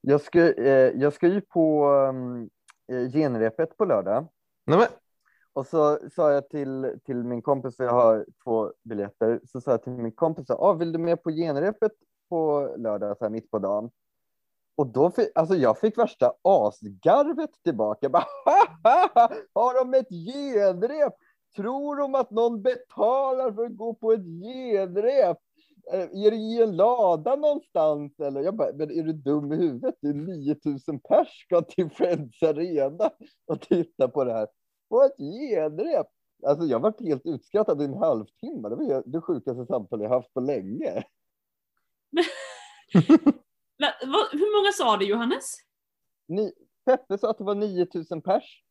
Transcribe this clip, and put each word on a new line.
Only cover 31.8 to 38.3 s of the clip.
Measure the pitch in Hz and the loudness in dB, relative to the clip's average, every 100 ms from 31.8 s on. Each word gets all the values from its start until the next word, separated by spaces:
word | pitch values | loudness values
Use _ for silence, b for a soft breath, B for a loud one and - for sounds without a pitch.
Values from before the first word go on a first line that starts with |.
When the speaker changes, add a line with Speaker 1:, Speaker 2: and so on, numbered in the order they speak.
| 165 | -4
Speaker 1:
Friends | - 180 160 139 _ | -2 -2 -2 -6 _
Arena | 160 147 180 156 135 165 214 _ B B - | -2 0 -2 -2 -2 -2 -4 _ B B -10
och | 160 | -10
titta | - 175 160 - 127 | 0 0 0 -2 -2
på | 143 | 0
det | 127 | -2
här. | 113 107 _ _ _ _ | -2 -6 _ _ _ _
På | 233 | 2
ett | 277 277 | 2 2
genrep." | 147 214 285 190 156 156 302 269 - _ _ _ - | -12 -10 -4 -2 -2 -4 -2 -2 -4 _ _ _ -2
Alltså, | 143 165 | 0 0
jag | 117 | 0
var | 196 214 | 0 -2
helt | 185 139 170 | -4 -4 -4
utskrattad | 147 _ 208 208 147 | -10 _ -2 0 -2
i | 143 | -4
en | 127 | -2
halvtimme. | 160 117 104 | -2 -2 -6